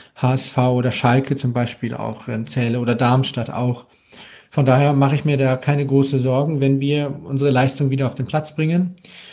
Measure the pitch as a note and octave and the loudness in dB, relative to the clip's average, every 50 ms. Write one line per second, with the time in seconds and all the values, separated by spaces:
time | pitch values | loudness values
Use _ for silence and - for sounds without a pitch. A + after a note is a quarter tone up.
0 | - - _ - - B2+ C3 C3+ - - - - B2 B2+ B2+ B2 B2 B2+ - - | -20 -20 _ -2 0 0 0 0 -2 -4 -2 0 2 2 2 0 0 -2 -2 0
1 | - B2 A#2+ C3 C3+ - C#3 C3+ - B2 A#2+ B2 A#2+ A#2+ - - - A2+ B2 B2 | 2 2 2 2 2 0 -4 -4 -4 -2 -2 -2 -2 -4 -4 -8 -8 -8 -6 -6
2 | G#2+ A2+ A2 - - - A#2 A2 A2+ - - B2+ A#2+ A#2 A#2 B2 A#2+ A#2 A#2 A#2 | -8 -8 -8 -10 -10 -8 -8 -8 -8 -6 -4 -4 -2 -2 -2 -2 -2 -2 0 0
3 | B2+ A#2+ B2 C3 B2+ - - B2+ A#2 - - B2 B2 B2 A#2+ - - _ _ _ | 2 2 2 2 0 -2 -4 -6 -6 -6 -6 -4 -2 -2 -4 -4 -8 _ _ _
4 | _ _ - - - - - - - _ - - C#3 C3 B2+ C3 C#3+ D3 C#3+ C#3 | _ _ -20 -20 -20 -20 -20 -20 -20 _ -2 0 2 4 4 4 4 4 4 4
5 | C#3 C3+ D3 C#3+ - D3+ C#3+ C3+ C3+ C3 B2+ B2+ - - C#3+ C#3+ C#3+ B2+ C3+ C#3 | 4 4 2 0 0 0 2 2 2 2 0 0 0 0 0 0 0 2 2 2
6 | C#3 C#3 C#3+ C3 B2 C3 B2+ C3 C#3+ D#3 D#3+ C#3+ C#3 C3+ C3+ C3+ C#3 C#3+ D3 D3 | 2 2 2 0 0 2 2 2 0 0 0 0 2 2 2 2 0 0 0 0
7 | D3 C#3+ C#3 - - - C3+ C3+ C#3+ C#3+ C3 C#3 D3 C3+ - - D3 C3+ C3 C3+ | -2 -4 -6 -10 -8 -6 -2 0 2 2 2 2 2 0 0 -2 -2 0 0 0
8 | C#3 A#2+ - - C3 - - D#3 D#3 - - - D#3 D#3 E3+ F3 F#3 F3 - - | -2 -2 -4 -4 -6 -4 -4 -4 -4 -4 -4 -2 -2 0 2 0 0 -2 -4 -10
9 | - - - - - - | -18 -20 -20 -20 -20 -20